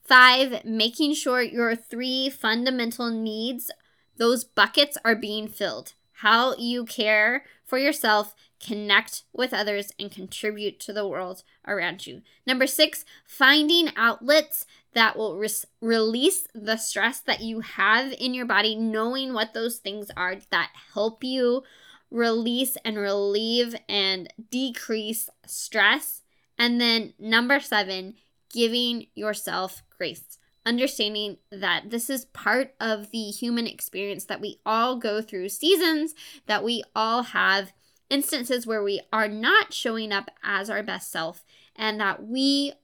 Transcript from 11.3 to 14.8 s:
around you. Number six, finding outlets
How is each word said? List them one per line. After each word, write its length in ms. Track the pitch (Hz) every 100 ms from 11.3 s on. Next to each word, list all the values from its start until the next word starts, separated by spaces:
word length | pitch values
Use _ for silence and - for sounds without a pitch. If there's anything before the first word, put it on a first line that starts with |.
| 190 _ _ -
around 420 | 202 170 185 -
you. 140 | 127 _ _ -
Number 220 | 254 269
six, 380 | - 311 - - - _
finding 640 | - 269 294 302 349 320 -
outlets 680 | 233 220 240 311 302 - - _